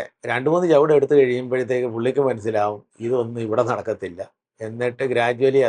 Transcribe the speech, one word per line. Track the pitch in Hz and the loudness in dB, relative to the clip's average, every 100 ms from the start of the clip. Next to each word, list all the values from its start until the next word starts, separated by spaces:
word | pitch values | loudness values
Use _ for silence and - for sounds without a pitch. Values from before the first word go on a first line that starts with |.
| - _ 120 | -2 _ -6
രണ്ട് | 120 139 | -2 0
മൂന്ന് | 175 175 | 0 4
ചവിട് | 143 156 147 | 4 6 4
എടുത്തു | - 147 | 4 4
കഴിയുമ്പോഴത്തേക്ക് | 127 123 127 127 120 123 123 113 | 4 0 -2 -4 -2 -2 -2 -2
പുള്ളിക്ക് | 123 127 135 | -2 0 0
മനസ്സിലാവും | 117 110 107 104 104 _ - 117 | -2 -4 -2 -2 -4 _ -10 -4
ഇതൊന്നും | 127 117 117 110 | -2 -2 -6 -4
ഇവിടെ | 113 120 | 0 0
നടക്കത്തില്ല. | 104 104 104 92 87 95 _ _ - | -2 -4 -6 -8 -10 -14 _ _ -14
എന്നിട്ട് | 110 117 123 123 135 | -12 -6 -6 -4 -2
gradually | 120 120 120 135 135 | 0 0 2 2 4